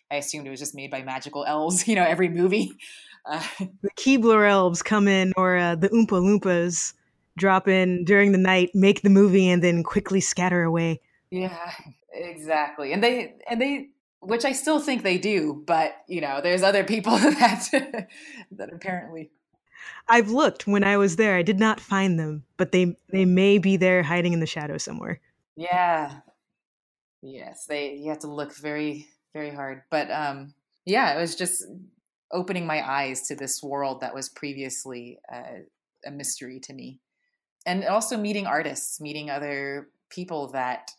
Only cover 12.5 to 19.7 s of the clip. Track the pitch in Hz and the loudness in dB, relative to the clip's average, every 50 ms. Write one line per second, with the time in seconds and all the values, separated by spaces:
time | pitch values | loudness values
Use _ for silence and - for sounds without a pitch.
12.5 | 160 151 147 139 - - 143 135 156 202 220 240 254 247 190 - - - - - | 0 0 0 -2 -6 -8 -6 -4 -2 2 2 2 2 0 -6 -10 -14 -16 -10 -8
13.5 | 233 226 262 277 285 277 277 - _ _ _ _ _ _ - 185 226 233 254 277 | -4 -2 -2 -2 -2 -6 -8 -12 _ _ _ _ _ _ -8 -6 -4 -2 -2 -2
14.5 | 262 269 - 302 311 294 294 294 262 233 - 196 180 180 190 214 208 185 156 151 | -2 -2 -2 0 0 0 0 -2 -4 -2 0 0 -2 0 0 0 0 0 0 -2
15.5 | 143 147 151 160 165 160 160 147 - - _ - 180 170 147 139 135 143 147 175 | -6 -6 -4 -2 0 0 0 -2 -4 -10 _ -10 -8 -6 -6 -4 -4 -2 0 0
16.5 | 180 185 185 196 202 202 185 - 220 220 185 220 226 202 220 285 294 254 240 220 | 0 2 2 2 2 2 0 0 -2 -2 0 0 2 4 4 4 4 4 4 2
17.5 | 208 185 - - - - - - - - - - - - - - - 247 196 _ | 2 2 -4 -2 -2 -2 -2 -2 -10 -12 -12 -14 -18 -20 -20 -20 -20 -20 -20 _
18.5 | 196 202 196 - - 170 - 190 185 180 - 131 165 160 156 - _ _ _ _ | -16 -14 -14 -14 -14 -12 -10 -8 -8 -8 -10 -12 -14 -16 -16 -18 _ _ _ _
19.5 | _ _ _ _ | _ _ _ _